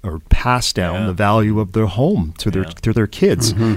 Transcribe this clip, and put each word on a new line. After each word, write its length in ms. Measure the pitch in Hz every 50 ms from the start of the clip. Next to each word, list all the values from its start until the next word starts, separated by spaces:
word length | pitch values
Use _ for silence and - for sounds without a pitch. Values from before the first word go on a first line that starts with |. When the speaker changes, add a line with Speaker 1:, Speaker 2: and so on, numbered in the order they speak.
| -
Speaker 1:
or 160 | 92 80 80 - -
pass 420 | - - - 123 123 123 - -
down 300 | - 110 90 87 87 95
Speaker 2:
Yeah. 60 | 107
Speaker 1:
the 60 | 95 90
value 460 | 85 104 101 107 113 107 107 107 107
of 120 | 107 92 92
their 140 | 110 110
home 460 | 92 - 117 139 180 208 104 80 78 -
to 140 | - - 107
their, 120 | 87 - 170
Speaker 2:
Yeah. 80 | - - -
Speaker 1:
to 120 | - 113 107
their 140 | 117 104
kids. 460 | 101 - - 185 196 120 90 117 110 98
Speaker 3:
Mm-hmm. 220 | 110 113 113 104